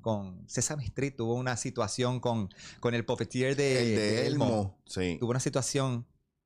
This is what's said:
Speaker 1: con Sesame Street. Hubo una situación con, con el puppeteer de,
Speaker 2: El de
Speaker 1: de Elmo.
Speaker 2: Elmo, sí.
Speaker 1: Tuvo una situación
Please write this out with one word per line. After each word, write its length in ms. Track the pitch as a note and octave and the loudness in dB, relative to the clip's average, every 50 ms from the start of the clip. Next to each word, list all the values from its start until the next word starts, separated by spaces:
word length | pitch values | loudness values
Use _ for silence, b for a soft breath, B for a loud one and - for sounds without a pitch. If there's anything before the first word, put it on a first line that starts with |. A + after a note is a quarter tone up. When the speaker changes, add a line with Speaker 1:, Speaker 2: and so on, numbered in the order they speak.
Speaker 1:
con 420 | - A2+ G#2+ G2+ G2 F#2 F2+ E2+ - - | -2 0 0 0 -2 -8 -12 -14 -14 -6
Sesame 340 | - B2+ - - D#3 D3 A#2+ | -4 -2 -2 -2 -2 -4 -6
Street. 300 | - - C3 C3+ C#3 - - | -6 -4 -4 -4 -4 -2 -2
Hubo 160 | A2+ A2+ A#2+ | -2 0 0
una 200 | B2 B2+ B2+ A#2+ | 0 0 -2 -4
situación 640 | - - C3 - A#2+ A2 G#2 - B2+ B2 B2 B2+ A#2+ | -4 -6 -6 -2 -2 -2 -2 0 0 0 0 0 0
con, 300 | - A#2+ A#2 A2+ G2 F#2 B B B B B B | 0 0 0 0 -2 -4 B B B B B B
con 140 | - A#2+ A#2+ | 0 0 2
el 100 | A#2 G#2+ | 2 0
puppeteer 500 | - A#2+ - A2+ - - B2+ B2+ C3 C#3 | 0 -2 -2 -2 -4 0 0 2 2 2
de, 240 | C#3 C#3 C3+ C3 B2 | 2 2 4 4 4
Speaker 2:
El 140 | A#2+ A#2 G#2+ | 4 4 4
de 60 | G#2+ | 4
Speaker 1:
de 260 | G#2+ G#2 A2 A#2+ A#2+ | 4 2 2 2 2
Elmo. 180 | B2+ C3 C3 A2 | 2 2 2 2
Speaker 2:
Elmo, 360 | G#2 A2 G#2 G2+ F#2+ - _ _ | 2 2 2 0 -2 -6 _ _
sí. 300 | - - F#2+ F#2 F2+ E2 - | -8 -4 -2 0 0 0 0
Speaker 1:
Tuvo 100 | B2 A2+ | 0 0
una 100 | B2 C3 | 0 0
situación 680 | - D3 - C3+ B2 - - C#3 C3+ C3 B2 A#2 A#2+ _ _ _ _ _ _ _ _ | 0 0 0 0 -2 0 0 0 0 0 -2 -4 -6 _ _ _ _ _ _ _ _